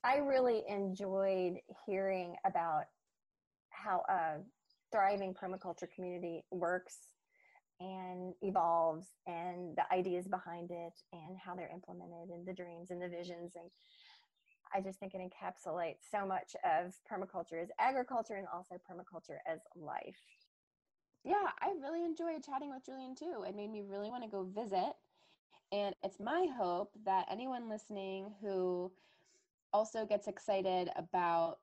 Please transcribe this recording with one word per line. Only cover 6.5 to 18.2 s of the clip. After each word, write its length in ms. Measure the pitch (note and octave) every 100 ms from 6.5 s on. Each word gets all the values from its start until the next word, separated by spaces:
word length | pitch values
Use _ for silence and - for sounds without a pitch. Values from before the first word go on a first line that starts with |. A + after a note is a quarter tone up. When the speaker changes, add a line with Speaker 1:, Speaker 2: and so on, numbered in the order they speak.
Speaker 1:
works 460 | F3+ E3 F3+ F3+ - - _ _ _ _ - _ _
and 540 | F#3 F#3+ F#3 F3+ F#3 F3+
evolves 680 | G3+ F#3 E3+ E3+ E3 D#3 F#3 - -
and 500 | E3+ F3+ F3 F3+ D3+
the 60 | F3+
ideas 340 | F#3 F#3 F3+ F#3
behind 440 | F#3 F3+ E3+ F3
it 240 | F3 E3+ - _
and 240 | E3+ F3+ F#3
how 160 | F#3
they're 160 | F3+ E3+
implemented 580 | E3+ F3+ F3 F3+ E3+ E3+
and 160 | E3+ F3
the 80 |
dreams 360 | F#3 F3 E3+ F3
and 100 | F3
the 80 | F3+
visions. 480 | F3 F3 E3+ F3 F3
And 140 | F3 _ _ - - - _ _ _ _ -
I 60 | G3
just 180 | F#3+ F#3+
think 140 | F#3+
it 60 | F#3+
encapsulates 880 | F#3 - F#3 F#3 F#3 E3 E3 - -
so 160 | G#3+ G3
much 300 | F#3 - -
of 300 | - D#3+ F3+ F#3 -
permaculture 520 | G3+ G3 F#3+ E3+ E3
as 80 | F3 -
agriculture 580 | A#3 C4+ B3+ B3+